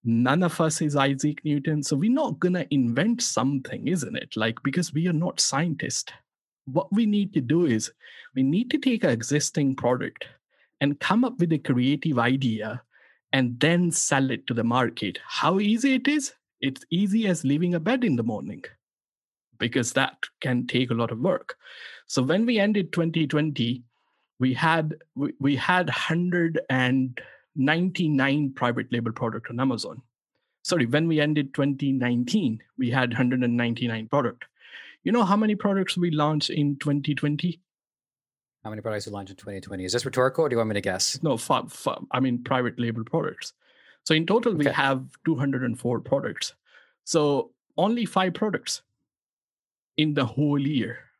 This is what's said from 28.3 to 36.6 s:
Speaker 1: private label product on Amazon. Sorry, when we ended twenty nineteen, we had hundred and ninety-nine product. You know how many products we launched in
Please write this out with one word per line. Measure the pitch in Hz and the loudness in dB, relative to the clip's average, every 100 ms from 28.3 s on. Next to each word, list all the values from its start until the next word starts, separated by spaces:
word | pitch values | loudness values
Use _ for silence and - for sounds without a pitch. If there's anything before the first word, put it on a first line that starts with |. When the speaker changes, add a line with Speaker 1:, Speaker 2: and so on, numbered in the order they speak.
| 147 139 | 2 0
Speaker 1:
private | 135 123 117 113 | 0 0 0 -2
label | 117 117 | -2 -4
product | 110 120 107 - | -4 -6 -6 -10
on | 117 | -4
Amazon. | 135 117 - - _ _ _ _ _ _ | -2 -2 -6 -14 _ _ _ _ _ _
Sorry, | - 170 117 | -2 0 2
when | 147 165 | 2 2
we | 156 | 2
ended | 147 151 135 | 2 0 -2
twenty | - 139 135 139 | -2 -2 0 -2
nineteen, | 135 123 120 123 220 147 113 - - | 0 0 0 2 4 4 2 -8 -4
we | 123 | 0
had | 131 123 | 2 2
hundred | 120 123 127 | 2 2 4
and | 123 | 2
ninety-nine | 120 120 117 120 113 110 | 2 2 0 -2 -2 0
product. | 143 120 - - _ - - - - | 0 0 -6 -20 _ -20 -20 -20 -6
You | - | 0
know | 240 | 2
how | 190 208 | 4 4
many | 214 208 | 2 2
products | 202 196 190 180 | 0 0 0 0
we | 175 | 0
launched | 151 151 151 - | 2 2 0 -2
in | 156 | 0